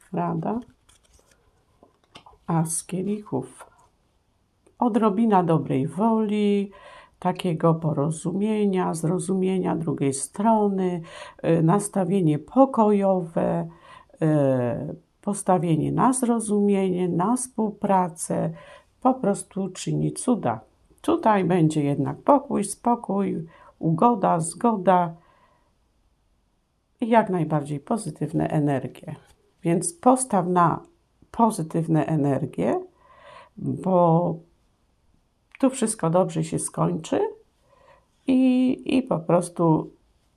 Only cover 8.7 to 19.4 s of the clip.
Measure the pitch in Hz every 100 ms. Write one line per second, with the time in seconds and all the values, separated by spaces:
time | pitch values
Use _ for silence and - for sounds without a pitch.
8.7 | 185 180 165 160 185 185 190 185 190 175
9.7 | 170 160 135 139 - - - 220 220 208
10.7 | 190 185 175 165 - - - 147 165 165
11.7 | 202 202 196 175 196 165 147 - 254 262
12.7 | 262 208 202 196 185 165 180 180 170 165
13.7 | - - - _ - 160 151 139 127 120
14.7 | - 151 - _ _ - 202 - 185 170
15.7 | 151 143 143 226 254 233 233 214 208 202
16.7 | 196 190 180 180 170 190 247 - - 220
17.7 | 208 202 190 180 165 - - 160 165 -
18.7 | - _ _ 254 254 202 196